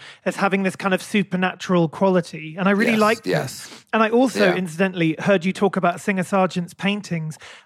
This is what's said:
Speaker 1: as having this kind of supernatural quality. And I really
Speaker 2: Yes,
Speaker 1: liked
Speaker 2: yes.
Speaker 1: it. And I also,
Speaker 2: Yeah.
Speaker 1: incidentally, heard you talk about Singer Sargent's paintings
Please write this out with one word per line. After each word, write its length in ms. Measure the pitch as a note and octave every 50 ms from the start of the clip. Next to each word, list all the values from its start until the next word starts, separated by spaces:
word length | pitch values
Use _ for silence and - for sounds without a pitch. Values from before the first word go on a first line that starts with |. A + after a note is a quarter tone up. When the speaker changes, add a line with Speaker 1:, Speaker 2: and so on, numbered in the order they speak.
| - - - - -
Speaker 1:
as 100 | F#3+ E3
having 260 | - G3 G3 F3+ G3 G3
this 120 | F#3 -
kind 200 | - - G3 F#3
of 80 | F3 -
supernatural 840 | - - G#3 F#3 - F#3+ F#3 F#3 F#3 - - - - F#3 F3 E3
quality. 680 | D#3 - - G3 F#3+ F#3 F3+ E3+ - - D#3 D#3 D#3 D#3
And 100 | F#3+ F3+
I 40 | G3
really 220 | G3+ G3 A3+ A#3+ A3+
Speaker 2:
Yes, 60 | G#3+
Speaker 1:
liked 280 | G#3+ G#3+ A3+ A3 -
Speaker 2:
yes. 400 | F3+ F3 - C3+ C3 - - -
Speaker 1:
it. 180 | - - - - _ -
And 80 | A3
I 80 | A3 G#3+
also, 380 | A#3 A#3+ C4 A#3+ F3+ G3+ G#3
Speaker 2:
Yeah. 80 | F3+ F3+
Speaker 1:
incidentally, 600 | F#3 F#3 E3 D#3 D#3+ G3 F#3+ F#3 F#3 E3 D#3+ D#3 -
heard 260 | - F#3+ G3+ F#3 D#3
you 80 | F#3+ -
talk 240 | - G#3 F#3+ -
about 240 | F#3+ E3+ F3 F3 F3
Singer 220 | - - G3 F#3 F3
Sargent's 500 | - G3+ F#3+ F#3 F3 - F3+ F3 F3 -
paintings 640 | - F3 G3 G3+ G#3 F#3+ - E3+ E3 D#3 D#3 D#3 - - - - - -